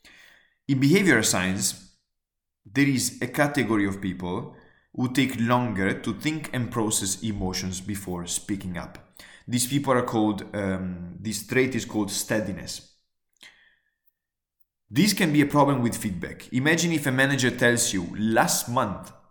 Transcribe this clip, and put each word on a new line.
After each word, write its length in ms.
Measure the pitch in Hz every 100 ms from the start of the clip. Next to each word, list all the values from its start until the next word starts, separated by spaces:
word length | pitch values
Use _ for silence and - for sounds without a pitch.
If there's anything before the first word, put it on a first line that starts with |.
| - - - _ _ _ -
In 120 | 135
behavioral 460 | 139 185 190 120 107
science, 680 | 90 92 95 185 - - _ _ _ _ _ _ _ -
there 220 | 131 139
is 320 | 131 - -
a 60 | 123
category 580 | - 147 143 107 110 98
of 160 | 95
people 540 | 98 87 90 92 - - - _ _ -
who 180 | 123
take 260 | 123 127 -
longer 540 | 117 123 120 98 98 110
to 140 | - 92
think 340 | 151 156 147
and 180 | 127 113
process 500 | 120 107 - 98 -
emotions 600 | 110 101 92 92 92 92
before 440 | 101 98 95 87 87
speaking 520 | - - 98 92 85
up. 200 | 78 - - - - - -
These 200 | 120 123
people 260 | 143 139
are 80 | 123
called, 420 | 123 117 107 95 - 104
um, 600 | 98 95 92 90 - -
this 260 | 110 104 -
trait 300 | 123 131 120
is 100 | -
called 240 | 110 98
steadiness. 840 | - - 110 101 87 - - - _ _ _ _ _ - _ _ _ _ _ _ _ _ _ _ _ _ _ -
This 240 | 110 208
can 180 | - 175
be 100 | 147
a 40 | 143
problem 380 | 147 143 131
with 120 | 120 -
feedback. 560 | 110 87 - - -
Imagine 420 | 123 147 165 170
if 120 | 156 151
a 60 |
manager 400 | 127 135 135 123
tells 420 | - 120 117 -
you, 140 | 98 85 95
"Last 500 | 107 113 170 - -
month 440 | 123 110 87 - - _